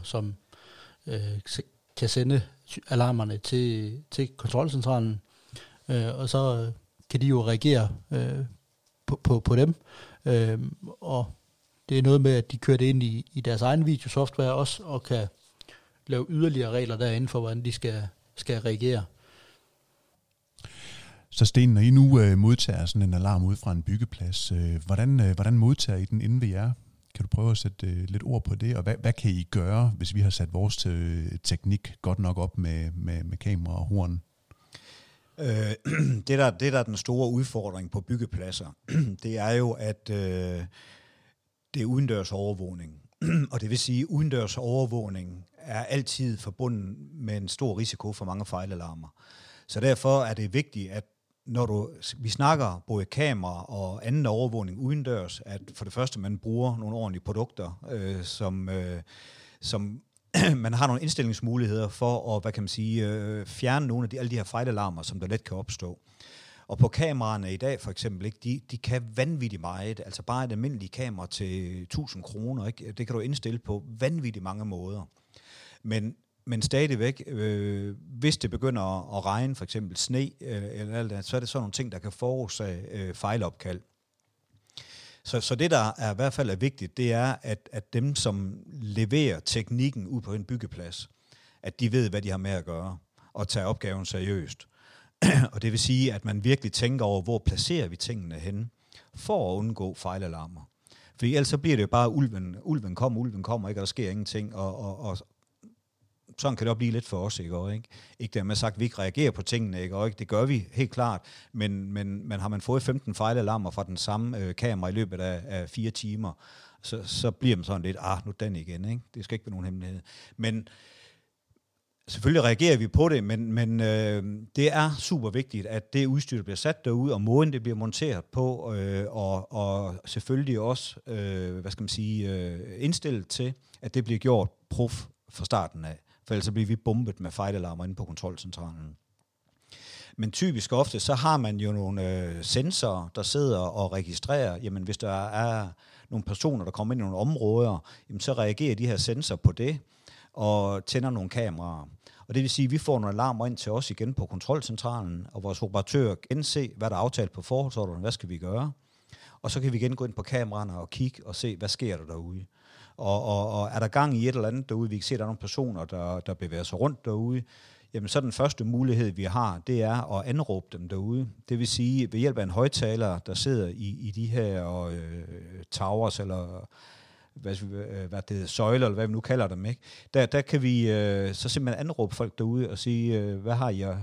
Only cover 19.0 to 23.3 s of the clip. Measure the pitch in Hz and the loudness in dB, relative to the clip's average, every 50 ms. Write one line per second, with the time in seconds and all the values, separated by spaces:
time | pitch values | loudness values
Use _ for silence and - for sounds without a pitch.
19 | 95 - _ _ _ _ - - - - _ _ _ _ _ _ _ _ _ _ | 0 -4 _ _ _ _ -20 -20 -20 -20 _ _ _ _ _ _ _ _ _ _
20 | _ _ _ _ _ _ _ _ _ _ _ - - - - - - - - - | _ _ _ _ _ _ _ _ _ _ _ -20 -20 -18 -18 -18 -16 -16 -16 -18
21 | - - - - _ _ - - 117 - - 127 123 123 113 104 104 120 131 135 | -18 -20 -20 -20 _ _ 2 4 6 6 8 8 8 8 8 8 10 10 10 12
22 | 135 139 135 123 107 101 95 95 101 110 123 - - - 101 87 85 85 - 107 | 12 12 10 10 10 10 8 8 8 8 6 6 4 2 0 0 0 0 2 4
23 | 98 95 90 90 92 98 | 4 4 4 4 4 4